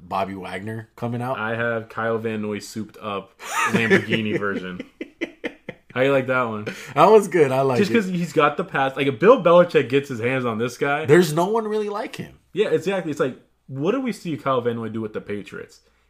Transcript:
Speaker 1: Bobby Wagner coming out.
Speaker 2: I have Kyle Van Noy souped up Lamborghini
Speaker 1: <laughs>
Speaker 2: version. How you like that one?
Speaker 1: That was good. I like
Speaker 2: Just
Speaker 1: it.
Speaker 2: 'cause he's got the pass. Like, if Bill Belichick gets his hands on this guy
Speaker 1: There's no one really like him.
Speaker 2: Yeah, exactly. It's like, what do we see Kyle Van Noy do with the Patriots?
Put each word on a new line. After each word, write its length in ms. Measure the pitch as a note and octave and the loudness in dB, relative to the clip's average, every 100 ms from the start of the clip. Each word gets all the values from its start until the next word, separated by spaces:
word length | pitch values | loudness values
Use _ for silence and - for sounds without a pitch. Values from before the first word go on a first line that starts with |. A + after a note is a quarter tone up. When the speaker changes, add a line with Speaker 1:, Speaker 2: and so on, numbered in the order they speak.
Speaker 1:
Bobby 320 | F2 F#2+ F#2+ G2 | -8 -4 -4 -6
Wagner 540 | F#2 F#2+ G#2 A2+ A2+ - | -10 -10 -10 -12 -14 -10
coming 240 | A#2+ A#2+ | -8 -6
out. 180 | B2 A#2 | -6 -6
Speaker 2:
I 160 | A2 A2+ | -4 -4
have 320 | A#2 A2+ G#2+ | -4 -4 -6
Kyle 300 | - A2+ A2+ | -6 -2 -2
Van 240 | A2+ A2 | -2 -6
Noy 180 | G#2+ G#2 | -6 -8
souped 380 | - A2 G2+ - | -8 -10 -12 -12
up 380 | G#2+ G2 F#2 _ - - - | -10 -8 -10 _ -8 -4 0
Lamborghini 680 | A3 A3 F#3+ G#2 A2 G#2+ G2+ | 0 2 2 2 -4 -2 -4
Speaker 1:
<laughs> 0 | |
Speaker 2:
version. 420 | G2+ G2 F2+ F2+ - - - - - - - - - - _ | -4 -6 -8 -12 -14 -18 -18 -12 -12 -10 -14 -14 -18 -20 _
How 80 | B2 | -2
you 100 | C3+ | 2
like 160 | C#3 B2 | 2 2
that 160 | B2+ | 0
one? 220 | A#2+ G#2+ G#2+ F#2+ - | -2 -4 -8 -10 -4
Speaker 1:
That 160 | C#3 F3 | 4 8
was 200 | G#3+ G3 | 8 6
good. 240 | E3+ C#3 | 4 4
I 80 | C3 | 4
like 160 | C#3 A#2+ | 2 2
Speaker 2:
Just 140 | G3 | 2
Speaker 1:
it. 20 | |
Speaker 2:
'cause 120 | A#3 F#3+ | 2 0
he's 260 | F3+ E3+ | -2 -2
got 240 | D#3 D3 - | 2 2 2
the 80 | F3+ | -4
pass. 320 | D3+ C3+ D3+ | -2 -2 0
Like, 100 | C#3 | -2
if 100 | A#2+ | 4
Bill 240 | F#3+ C4 | 6 6
Belichick 460 | E3+ F3 F3 D#3+ A#2+ | 8 6 6 4 2
gets 220 | C3+ C#3 | 0 0
his 100 | A#2+ | -4
hands 240 | A#2 C3 | -2 -2
on 140 | B2 G#2+ | -2 -2
this 200 | B2 - | -4 -4
guy 280 | C#3+ C#3+ A#2+ | -2 -2 6
Speaker 1:
There's 260 | D#3+ F3 | 6 6
no 140 | D3+ F3+ | 2 0
one 180 | A3+ G#3+ | 0 -2
really 180 | G#3+ G#3 | -4 -4
like 280 | G3+ D4 - | -6 -8 -10
him. 200 | D#3 - _ | -14 -18 _
Speaker 2:
Yeah, 160 | E3 G3+ | -4 0
exactly. 440 | D3+ E3+ G3 D#3+ | 0 0 -4 -4
It's 80 | C#3+ | -2
like, 160 | C#3+ A2+ _ _ - | -2 -4 _ _ -14
what 240 | C3+ D#3 | -6 -2
do 80 | C4 | -2
we 100 | B3+ | -2
see 240 | - F3 C#3 | -6 -8 -6
Kyle 240 | C#3 C3 | -2 -2
Van 160 | A#2+ A#2 | -2 -4
Noy 140 | A2 | -6
do 100 | A2 | -6
with 140 | A2 | -8
the 80 | - | -8
Patriots? 580 | F#2+ G#2 F2+ F2 - - _ _ _ | -10 -10 -10 -14 -16 -20 _ _ _